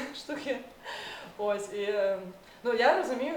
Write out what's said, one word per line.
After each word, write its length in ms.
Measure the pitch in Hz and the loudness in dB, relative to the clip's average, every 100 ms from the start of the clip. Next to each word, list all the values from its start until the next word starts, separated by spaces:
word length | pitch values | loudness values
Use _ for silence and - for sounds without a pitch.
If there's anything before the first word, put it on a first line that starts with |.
| 254 | -4
<laughs> 80 | - | -10
штуки. 420 | - 294 277 240 - - - - - - - - | -8 -6 -4 -4 -8 -16 -12 -10 -10 -12 -12 -4
Ось, 360 | 208 202 - | -2 -2 -4
і, 80 | 208 | -4
е, 340 | 202 202 196 190 185 - - - | 0 2 2 0 -6 -14 -20 -6
ну, 100 | 240 | 2
я 240 | 226 262 370 | 6 8 6
розумію, 360 | 247 247 285 | 2 -2 -2